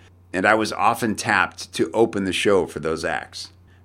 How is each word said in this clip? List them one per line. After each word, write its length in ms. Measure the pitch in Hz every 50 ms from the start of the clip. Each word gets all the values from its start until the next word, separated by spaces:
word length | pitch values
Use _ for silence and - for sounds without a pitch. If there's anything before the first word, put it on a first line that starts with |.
| - - _ _ _ _
and 140 | - 92 95
I 80 | 104 110
was 180 | 110 110 -
often 440 | - - 98 110 117 - 120 110 98
tapped 540 | - - 113 104 95 87 - - - - - -
to 160 | - 120 -
open 320 | - 110 113 107 107 101 95
the 80 | 92
show 340 | 85 - - 107 101 92 80
for 120 | - - 80
those 260 | 73 80 82 80 78
acts. 460 | 82 80 - - - - - - - - _ _ _ - _